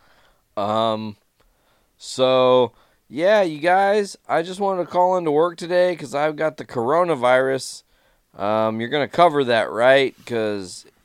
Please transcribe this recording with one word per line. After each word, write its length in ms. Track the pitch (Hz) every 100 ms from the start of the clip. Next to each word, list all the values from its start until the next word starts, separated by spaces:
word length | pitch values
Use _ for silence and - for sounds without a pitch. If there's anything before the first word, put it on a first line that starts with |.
| _ _ _ _ _ -
Um, 600 | 101 110 113 110 110 104 _ _ _ _ _ _ _ _
so, 760 | - - 127 131 127 127 120 - _ _ _
yeah, 320 | 123 180 214
you 180 | 185 151
guys, 560 | 160 185 196 208 202 - -
I 140 | 143
just 200 | 170 185
wanted 240 | 202 185 160
to 40 |
call 280 | 175 180 185
into 140 | 165
work 260 | 147 170 170
today 380 | 170 180 180 175
'cause 200 | 147 143
I've 220 | 151 151
got 180 | 156 151
the 80 | 123
coronavirus. 1160 | 127 117 160 175 147 120 127 131 135 - - _ _ _ _ _ -
Um, 420 | 101 107 110 110
you're 100 | 117
gonna 200 | 147 131
cover 340 | - 175 143
that, 260 | 123 117 76
right? 460 | 95 123 135 135 - -
'Cause 600 | 120 110 104 90 - - _